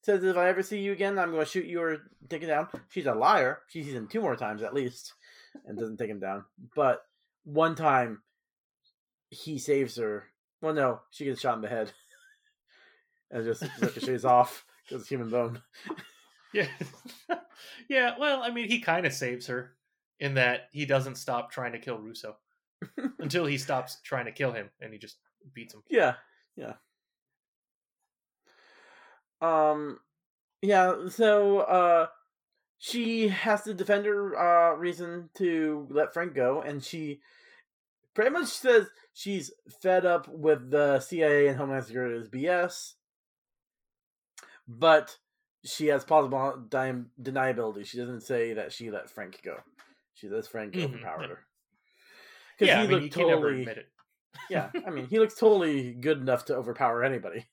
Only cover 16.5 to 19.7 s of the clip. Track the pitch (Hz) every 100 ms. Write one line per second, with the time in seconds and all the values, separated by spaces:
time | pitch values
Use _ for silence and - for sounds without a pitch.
16.5 | 208 160 - 151 - - - _ 339 -
17.5 | - - - 240 269 247 - 294 269 240
18.5 | 240 226 240 233 165 170 131 127 123 -
19.5 | 123 127